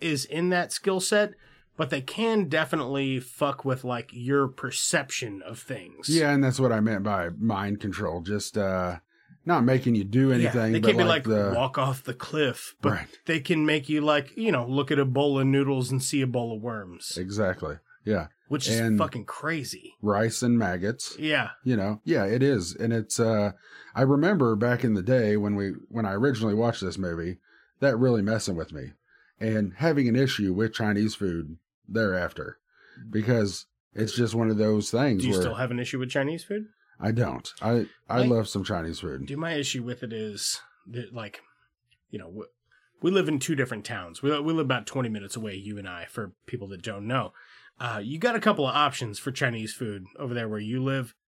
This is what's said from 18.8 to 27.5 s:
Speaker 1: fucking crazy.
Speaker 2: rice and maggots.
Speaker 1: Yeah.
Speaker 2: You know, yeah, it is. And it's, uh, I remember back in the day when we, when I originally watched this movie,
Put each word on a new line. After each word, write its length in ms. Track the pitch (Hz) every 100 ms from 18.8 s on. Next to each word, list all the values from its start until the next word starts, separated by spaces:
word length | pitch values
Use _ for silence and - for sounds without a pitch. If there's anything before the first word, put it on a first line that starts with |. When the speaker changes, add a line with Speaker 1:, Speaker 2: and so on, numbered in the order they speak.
| 113 107
Speaker 1:
fucking 280 | 104 120 101
crazy. 680 | - 151 160 120 - - -
Speaker 2:
rice 400 | 104 101 113 -
and 160 | 123 120
maggots. 580 | 107 92 98 120 - -
Speaker 1:
Yeah. 300 | 156 147 113 -
Speaker 2:
You 120 | 127 120
know, 240 | 98 107
yeah, 220 | - 156 98
it 160 | 117
is. 320 | 135 123 87 87
And 160 | 113
it's, 280 | 113 110 -
uh, 320 | 113 107 104 - - - -
I 80 | -
remember 540 | 135 143 165 202 123 107
back 280 | 120 120
in 120 | 123 107
the 80 |
day 340 | 92 127 110 104
when 180 | 104 104
we, 160 | 98 - -
when 160 | 117 107
I 80 |
originally 420 | 98 135 120 110 104
watched 260 | 117 113
this 160 | 95 92
movie, 400 | 90 82 85 92 _